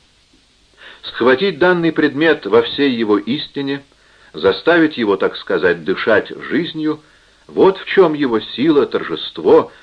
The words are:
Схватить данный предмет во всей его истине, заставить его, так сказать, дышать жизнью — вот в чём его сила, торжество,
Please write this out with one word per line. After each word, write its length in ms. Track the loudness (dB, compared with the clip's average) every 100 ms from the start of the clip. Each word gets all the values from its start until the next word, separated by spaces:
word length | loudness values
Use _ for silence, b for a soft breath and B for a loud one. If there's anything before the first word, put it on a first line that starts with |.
| _ _ _ _ _ _ _ B B B
Схватить 560 | -16 -2 2 2 0 0
данный 340 | 0 2 0
предмет 540 | 0 -2 0 0 0 2
во 160 | 2
всей 280 | 2 -2 -2
его 280 | 0 0 0
истине, 680 | 0 -8 -8 -10 -8 -8 -12 b b b b
заставить 640 | -2 0 0 0 2 2 0
его, 200 | -2 0
так 200 | -2 -4
сказать, 480 | -4 0 0 -2
дышать 460 | -4 -4 0 0 0 -14 -6
жизнью — 520 | -6 -4 -6 -6 -6 b b b b b
вот 320 | 2 2 2
в 60 |
чём 300 | -2 2 2
его 260 | 2 0 -2
сила, 460 | -4 -2 2 2 2
торжество, 840 | -2 -6 -8 -10 -4 4 4 4 B